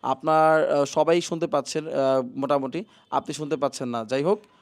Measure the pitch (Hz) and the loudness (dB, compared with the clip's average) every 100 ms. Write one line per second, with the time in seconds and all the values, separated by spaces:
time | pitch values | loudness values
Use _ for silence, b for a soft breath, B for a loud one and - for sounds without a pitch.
0 | - 131 156 156 156 156 151 147 139 - | -2 -2 2 4 6 4 4 2 0 2
1 | 151 175 170 165 160 147 135 156 151 139 | 4 2 2 -4 -2 -2 -2 -6 -4 -2
2 | 135 135 127 131 135 143 131 160 - B | 2 2 0 -6 0 0 0 -8 -10 B
3 | B 143 135 147 151 147 139 - 127 120 | B -6 -4 -10 -6 -2 -2 -4 -6 -6
4 | 110 131 151 208 - b | -4 -2 0 -2 -4 b